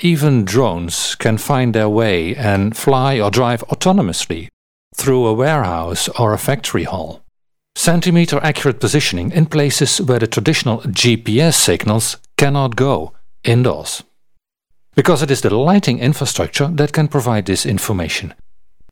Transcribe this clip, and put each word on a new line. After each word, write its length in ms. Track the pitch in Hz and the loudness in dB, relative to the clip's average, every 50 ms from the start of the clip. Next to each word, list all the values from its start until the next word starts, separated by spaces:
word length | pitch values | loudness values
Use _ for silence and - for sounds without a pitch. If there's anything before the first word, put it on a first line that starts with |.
even 420 | - 175 170 139 147 151 135 120 98 | 0 0 2 4 2 4 4 2 2
drones 720 | 92 104 131 131 104 90 87 85 85 - - - - - | 2 2 2 2 2 0 -2 -6 -6 -6 -6 -6 -6 -6
can 220 | - - 117 110 | -2 0 0 0
find 360 | 104 - - 143 127 127 120 107 | 0 0 0 0 2 2 2 2
their 140 | 110 107 | 2 0
way 480 | 107 104 113 113 107 92 85 80 87 127 | 2 2 2 2 2 0 0 -2 -4 -6
and 400 | 143 117 104 101 98 98 110 110 | -2 -2 0 0 2 0 -2 -4
fly 420 | - - 139 135 127 127 135 139 113 | -2 2 2 4 4 4 0 0 0
or 100 | 104 101 | 0 0
drive 320 | 95 123 127 120 120 113 - - | 0 0 0 0 -2 -4 -4 -6
autonomously 800 | - - - 185 190 202 131 87 85 - - - 85 82 85 - _ _ _ _ _ _ _ _ - | -6 0 2 2 2 2 2 0 -2 -6 -6 -6 -8 -10 -10 -14 _ _ _ _ _ _ _ _ -10
through 300 | - - 135 131 127 120 | -4 0 2 2 4 4
a 80 | 113 110 | 2 2
warehouse 720 | 113 131 156 160 143 123 90 85 82 82 87 90 - - - - - | 2 2 0 2 0 0 -2 -2 -4 -4 -6 -4 -4 -6 -6 -2 0
or 140 | 117 107 107 | 0 0 0
a 40 | |
factory 460 | - - - 139 - - - - 101 85 | 0 0 -2 -2 -2 -4 -6 -4 -4 -4
hall. 360 | - - 90 80 80 - - - - _ _ _ _ _ _ _ _ - | -4 -6 -8 -10 -10 -14 -18 -20 -20 _ _ _ _ _ _ _ _ -8
Centimeter 640 | - - 170 170 170 - 185 170 170 170 - 151 143 - | -2 0 2 2 2 2 2 4 2 2 2 0 0 0
accurate 360 | 151 - - - 139 117 - | -2 -2 0 0 0 0 0
positioning 520 | - 98 - 147 - - - 90 87 - | -2 0 0 0 0 0 -4 -4 -4 -2
in 160 | - 170 160 | 0 0 0
places 520 | - - 151 147 139 - - 147 - - - | 2 2 0 0 0 2 0 0 0 0 -2
where 200 | 185 127 123 117 | 0 0 2 0
the 80 | 113 | 0
traditional 540 | 110 - 120 104 156 156 - - 120 110 113 | 0 -2 0 0 0 0 0 0 -2 -2 -2
G 360 | - 110 95 - - 120 117 | -4 -6 -2 0 2 2 2
P 240 | 117 - 110 107 131 | 0 0 0 2 2
S 160 | 160 160 143 | 2 2 2
signals 600 | - - - 87 - - 107 107 113 - - - - - - - | 2 2 2 0 0 0 0 0 0 0 -4 -8 -10 -14 -8 0
cannot 380 | - 143 139 139 139 135 127 113 | 2 2 2 2 0 0 0 0
go, 360 | 127 131 139 123 78 78 - - - - - - - - | 0 0 2 0 -2 -2 -8 -12 -16 -18 -18 -16 -6 0
indoors. 600 | 117 117 120 123 113 73 76 - - - - - _ _ _ _ _ _ _ _ _ _ _ _ _ _ _ _ _ - | 2 2 4 4 2 0 -2 -8 -10 -10 -12 -14 _ _ _ _ _ _ _ _ _ _ _ _ _ _ _ _ _ -2
Because 300 | 147 - 180 165 123 156 | 0 2 4 2 2 2
it 80 | 139 | 0
is 100 | 139 - | 0 0
the 80 | - 98 | 0 0
lighting 480 | 101 117 139 170 196 202 - 143 120 | 0 2 2 4 4 4 4 2 -2
infrastructure 720 | - 120 139 151 - 131 - - - 85 - - - - | 0 0 0 0 0 -2 -4 -2 -4 -4 -4 -2 -2 -2
that 260 | 165 170 147 147 147 - | -2 0 0 0 0 2
can 140 | 160 151 | 0 0
provide 400 | 147 - 143 117 123 113 104 87 | 0 0 0 0 0 0 0 0
this 180 | 98 92 - - | 0 -2 -2 0
information. 720 | - 98 95 - - 104 87 82 85 - - 95 82 - - - - - - - - - - - - | -2 -4 -4 -2 -4 -4 -4 -2 -4 -6 -8 -8 -10 -14 -16 -20 -20 -20 -20 -20 -20 -20 -20 -20 -20